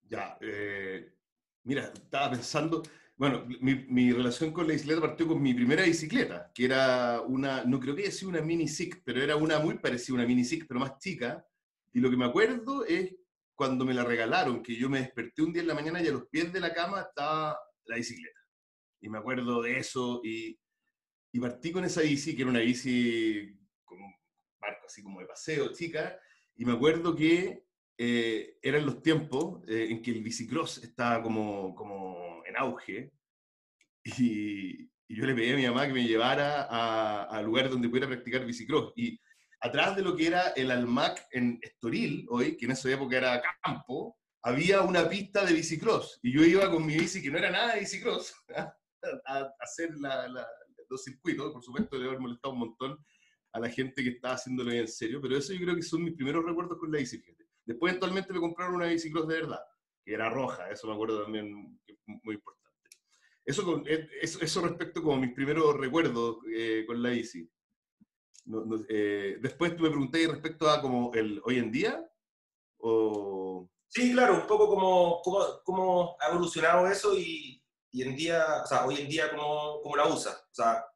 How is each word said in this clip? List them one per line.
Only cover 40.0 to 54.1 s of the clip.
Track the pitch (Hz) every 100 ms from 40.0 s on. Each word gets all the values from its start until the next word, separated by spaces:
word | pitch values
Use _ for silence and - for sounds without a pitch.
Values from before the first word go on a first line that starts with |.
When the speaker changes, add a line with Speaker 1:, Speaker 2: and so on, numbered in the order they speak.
Speaker 1:
lo | 185
que | 160 160
era | 175 180
el | 135 131
Almac | 123 120 123 165 - -
en | 127 123 120
Estoril, | - _ 117 165 196 139 -
hoy, | 120 143 156
que | 120
en |
esa | 135 131
época | 135 131 127
era | 127 123 - -
campo, | - - - 135 - - _ _
había | 117 127 170 196
una | 180 180 165
pista | 196 196 202
de | 190
bicicross, | 160 - 156 226 165 - -
y | -
yo | 135
iba | 165 185 190
con | 165
mi | 156 151
bici, | 170 190
que | 139
no | 156
era | 185
nada | 180 233
de | 220
bicicross, | 196 185 240 180 - -
<laughs> | _
a, | - 151 - _ _ 180 135 135
a | 139 135 -
hacer | 120 - 165 151
la, | 139 131 127
la, | 127 117 - - _ -
los | 131
circuitos. | - - 175 135 147
Por | -
supuesto, | - 123 - 135
le | 127
haber | 131
molestado | 127 120 135
un | 127
montón | 113 110 131 156 _ _ _ _ _
a | 110
la | 120
gente | 120 127 127
que | 123